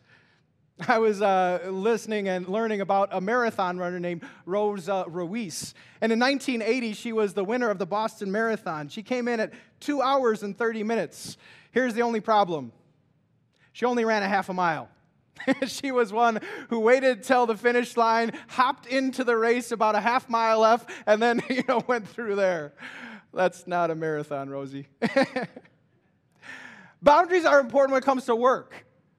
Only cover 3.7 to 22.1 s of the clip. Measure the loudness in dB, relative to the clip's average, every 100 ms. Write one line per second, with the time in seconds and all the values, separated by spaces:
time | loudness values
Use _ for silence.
3.7 | -4 -6 -6 -6 -8 -12 -18 0 2 2
4.7 | 0 0 0 0 -4 -4 -4 -6 -8 -12
5.7 | -16 -20 _ 0 4 2 2 -2 -2 0
6.7 | 0 -2 -6 -4 -2 0 -2 -2 0 0
7.7 | -2 -2 -2 -4 -6 -4 -2 0 -2 -6
8.7 | -8 -10 -14 -6 -4 -2 -2 -4 -8 _
9.7 | _ -4 0 2 4 2 0 -6 -4 -4
10.7 | -2 -2 -2 -4 -10 -16 -16 -20 -20 _
11.7 | 0 0 0 0 0 2 4 4 -2 -8
12.7 | _ _ _ _ _ _ _ _ _ _
13.7 | -2 0 0 2 0 2 0 -2 0 0
14.7 | 0 -8 _ _ _ _ -8 -2 -2 -4
15.7 | -6 -2 0 0 2 0 0 -8 -14 -6
16.7 | 0 4 6 4 0 2 2 4 0 2
17.7 | 0 0 0 2 2 0 -6 -10 0 0
18.7 | 0 -4 -2 -2 -2 0 2 2 2 -2
19.7 | 0 0 2 2 0 0 0 2 4 6
20.7 | 4 0 -8 2 4 4 0 -2 -2 0
21.7 | -2 0 -4 -4